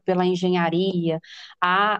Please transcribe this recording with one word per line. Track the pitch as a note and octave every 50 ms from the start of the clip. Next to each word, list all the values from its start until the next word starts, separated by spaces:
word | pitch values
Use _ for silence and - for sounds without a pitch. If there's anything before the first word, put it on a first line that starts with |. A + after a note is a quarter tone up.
| -
pela | - F#3 F3+ F3+
engenharia, | F#3 F#3 F3 F#3 F#3 F3+ F3 E3+ E3+ E3+ F3 F#3+ F#3+ F3+ F3 E3+ E3 D#3+ D#3+ - - - - - - - -
há | F3+ F3+ F3+ G3 G#3 G#3+ G#3